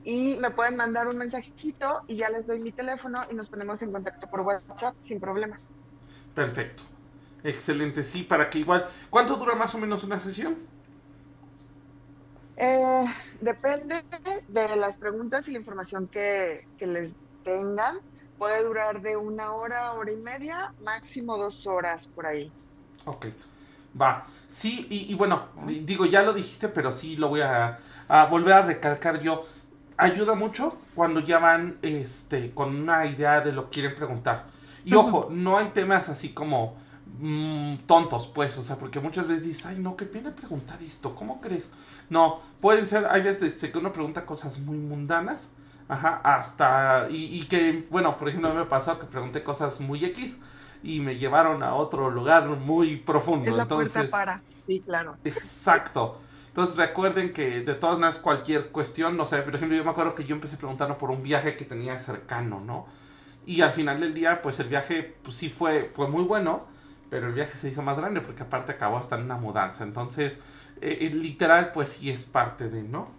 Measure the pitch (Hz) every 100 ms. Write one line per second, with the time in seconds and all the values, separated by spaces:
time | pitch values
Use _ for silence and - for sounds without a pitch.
0 | - 240 262 269 247 - 240 247 233 233
1 | 233 240 240 254 - - 311 302 277 302
2 | - 220 220 226 226 226 226 - 254 262
3 | 262 247 247 233 208 202 202 214 226 196
4 | 185 - - 196 190 196 - - 240 -
5 | - 214 190 196 214 214 - - - -
6 | - - - - 127 120 113 - - -
7 | - - - - 151 139 - 147 147 143
8 | 135 180 175 165 147 156 156 180 180 -
9 | - - 247 269 233 226 226 226 214 208
10 | 196 196 190 190 320 330 - - - -
11 | - - - - - - - - - -
12 | - - - - - - 247 262 262 262
13 | 247 - - - 220 254 269 285 294 330
14 | 320 339 370 392 - 208 214 214 202 196
15 | 208 214 233 254 - 262 220 196 185 190
16 | 185 214 202 202 180 151 - - 185 175
17 | 165 170 - - - 185 196 202 226 349
18 | - - - - 208 220 226 220 214 208
19 | 202 214 214 214 214 220 226 240 240 233
20 | 208 220 226 262 294 339 392 - 220 220
21 | - 262 233 214 202 202 202 185 175 165
22 | - - 160 151 147 - - - - -
23 | - 123 113 - - - - - - -
24 | 135 - - - - - 220 240 - 208
25 | 196 190 196 175 - - 151 151 156 185
26 | 180 196 208 202 190 - 214 - 156 -
27 | 160 156 151 147 139 123 117 117 - -
28 | - 151 151 165 175 190 185 156 147 147
29 | 170 156 151 160 165 - - - - -
30 | 175 185 208 214 214 214 285 - - -
31 | 170 160 147 165 165 165 175 175 160 151
32 | 127 - - 143 120 120 139 143 156 165
33 | 156 135 147 147 147 135 - 143 139 139
34 | 131 120 127 120 - - - - - 214
35 | 240 180 143 165 180 196 208 202 190 190
36 | 180 143 143 - 151 135 113 - - -
37 | - 120 151 151 156 156 147 143 - 165
38 | 165 117 - - 139 - 120 135 - 143
39 | 143 185 165 165 160 147 170 190 185 185
40 | 196 220 269 294 - 147 127 - 165 -
41 | 135 - 110 127 226 180 - - - -
42 | - 165 165 - - - 196 214 202 208
43 | 202 190 190 196 165 - 180 165 180 190
44 | 151 160 175 147 147 131 143 151 147 147
45 | 147 170 190 294 - - - - - 135
46 | 160 165 - 135 123 - 139 131 135 131
47 | 123 160 156 170 151 180 165 160 - 170
48 | 170 147 147 165 165 160 165 135 135 -
49 | - 131 127 147 147 143 147 - 135 143
50 | 180 180 254 - - - - - - 156
51 | 139 123 135 143 165 151 127 127 151 -
52 | 135 120 123 165 147 143 135 165 170 147
53 | - 151 151 160 123 - - 151 156 220
54 | 208 202 190 190 - - - 190 - 170
55 | 165 147 151 - - - - 165 - -
56 | 113 - - - - - 180 165 160 -
57 | 190 190 180 175 135 120 120 135 165 170
58 | 165 - 170 139 151 151 147 156 147 -
59 | 165 170 147 143 139 143 160 160 156 165
60 | 165 165 139 151 151 147 139 131 143 143
61 | 135 131 135 147 151 147 139 117 127 127
62 | 123 104 - 120 117 101 104 131 - -
63 | - - - - - 175 156 - 151 143
64 | 165 156 165 170 147 123 123 139 139 165
65 | - - - 120 165 - 165 156 - -
66 | 139 156 180 214 175 170 - - - -
67 | - 131 120 120 147 - 139 131 139 139
68 | 180 214 - 110 123 131 123 139 104 117
69 | 127 117 123 123 110 101 95 - 107 113
70 | 120 151 143 139 - - - - - -
71 | 156 151 160 143 170 165 175 160 143 -
72 | 139 123 - 135 120 - 117 110 107 139
73 | 214